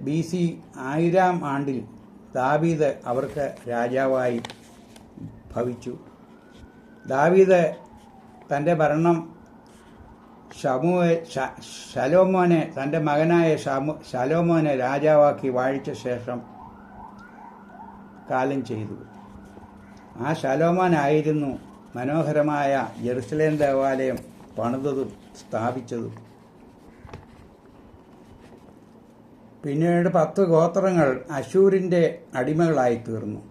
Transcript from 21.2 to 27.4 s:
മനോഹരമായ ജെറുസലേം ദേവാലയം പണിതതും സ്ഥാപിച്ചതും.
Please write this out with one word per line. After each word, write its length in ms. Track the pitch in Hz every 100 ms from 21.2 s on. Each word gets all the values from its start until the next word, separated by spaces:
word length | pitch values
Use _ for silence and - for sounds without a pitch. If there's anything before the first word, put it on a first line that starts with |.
| 151 151 143 113 - - - 120
മനോഹരമായ 760 | 127 156 147 156 147 147 143 135 120 113
ജെറുസലേം 500 | 117 127 127 156 156 151
ദേവാലയം 560 | 143 135 135 131 131 120 - - - -
പണിതതും 500 | 113 131 139 139 120 - - -
സ്ഥാപിച്ചതും. 760 | - 117 113 127 117 120 113 113 - - - - - - - - - - - -